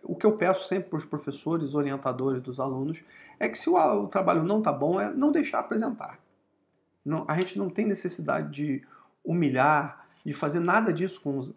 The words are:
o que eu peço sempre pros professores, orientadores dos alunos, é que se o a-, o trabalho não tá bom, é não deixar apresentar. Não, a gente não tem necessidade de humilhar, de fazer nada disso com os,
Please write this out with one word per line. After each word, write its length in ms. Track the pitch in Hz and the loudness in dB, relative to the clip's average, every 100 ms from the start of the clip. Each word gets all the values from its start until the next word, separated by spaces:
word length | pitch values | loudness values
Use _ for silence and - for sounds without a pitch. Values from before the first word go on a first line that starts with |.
o 120 | - 170 | -10 2
que 100 | 214 | 2
eu 120 | 214 | 4
peço 300 | 175 190 - | 2 0 0
sempre 220 | 190 - | -4 -2
pros 160 | 156 - | -6 -6
professores, 680 | 147 - - 160 165 139 | -8 -8 -8 -4 -2 -2
orientadores 680 | 147 139 135 131 123 135 127 | -2 -2 -2 -4 -2 0 -2
dos 180 | 131 127 | -4 -4
alunos, 420 | 135 127 143 160 - - - - | -4 -2 -4 -6 -12 -20 -16 -4
é 80 | - | -4
que 100 | - | -2
se 120 | - | 2
o 80 | 349 | 4
a-, 180 | 302 208 | 4 2
o 120 | 202 | 0
trabalho 360 | 190 175 165 | 0 2 2
não 180 | 170 214 | 2 2
tá 120 | 196 | 0
bom, 260 | 139 147 185 | 0 0 0
é 140 | 208 | 0
não 180 | 262 294 | 2 2
deixar 280 | 311 - - | 2 0 -2
apresentar. 600 | - 220 262 220 - - _ _ _ _ _ _ _ _ | -2 -2 -2 -4 -10 -14 _ _ _ _ _ _ _ _
Não, 220 | 139 160 - | -4 -4 -2
a 80 | 160 | 0
gente 200 | 185 202 | 0 -2
não 120 | 190 | -4
tem 160 | 208 220 | 0 0
necessidade 640 | 220 175 - 143 147 151 | 0 -4 -6 -2 -2 -2
de 360 | 143 151 131 - - _ _ | -4 -2 -4 -6 -20 _ _
humilhar, 840 | - 175 147 127 143 151 147 - - _ | -2 2 4 4 6 4 0 -8 -20 _
de 100 | - | -10
fazer 260 | 139 151 170 | -4 -2 0
nada 340 | 175 208 220 | 4 4 4
disso 260 | 156 185 - | 0 -2 -4
com 180 | 143 139 | -4 -4
os, 140 | 131 | -6